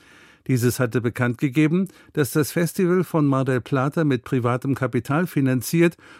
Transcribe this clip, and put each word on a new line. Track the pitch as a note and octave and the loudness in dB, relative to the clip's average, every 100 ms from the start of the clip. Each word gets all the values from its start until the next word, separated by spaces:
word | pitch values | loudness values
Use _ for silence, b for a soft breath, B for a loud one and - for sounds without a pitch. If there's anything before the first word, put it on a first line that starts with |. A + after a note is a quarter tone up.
| B B B B - | B B B B -2
Dieses | B2+ A#2+ - | 0 2 0
hatte | B2+ B2 | 0 0
bekannt | A#2 - B2 A#2 | -2 -2 -2 -2
gegeben, | D3 C3 D3+ E3+ F#3+ B B | -2 2 2 2 -2 B B
dass | - C3+ | -4 0
das | D#3 D3 | 0 0
Festival | - E3+ - F3+ F3+ E3+ | 0 -2 0 0 2 0
von | E3 D3 | 0 2
Mar | C3+ C3 | 2 0
del | B2+ | -2
Plata | - C#3 C3+ F3 | -2 -2 0 0
mit | D#3 B2+ - | 0 0 -2
privatem | C3 A#2+ B2 C3+ C3+ | -2 0 -2 -2 -2
Kapital | C3 B2 - D#3 F3 | -2 -2 -2 -2 -2
finanziert | - C3+ B2+ - E3 E3+ - B B | 0 0 0 0 2 2 0 B B